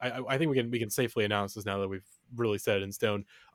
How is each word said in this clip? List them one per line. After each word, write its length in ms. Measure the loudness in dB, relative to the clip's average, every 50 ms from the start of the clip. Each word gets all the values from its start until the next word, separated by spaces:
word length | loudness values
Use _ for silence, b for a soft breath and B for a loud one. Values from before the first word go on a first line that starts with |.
I, 80 | -6 -4
I, 240 | -4 -4 -2 -2 0
I 40 | 2
think 120 | 2 4
we 60 | 4
can, 140 | 2 2 2
we 80 | 0 -2
can 100 | -2 -2
safely 340 | 0 0 0 0 2 0 2
announce 300 | 2 2 2 0 -2 -6
this 100 | -6 -4
now 120 | -2 -2 -2
that 80 | -2
we've 160 | -2 -4 -8 -10 _ -20 _ _ _ -4
really 240 | 0 0 0 0 0
set 200 | 2 2 2 2
it 40 |
in 80 | 0 -2
stone. 340 | -4 0 0 0 0 0 -4 b b b b b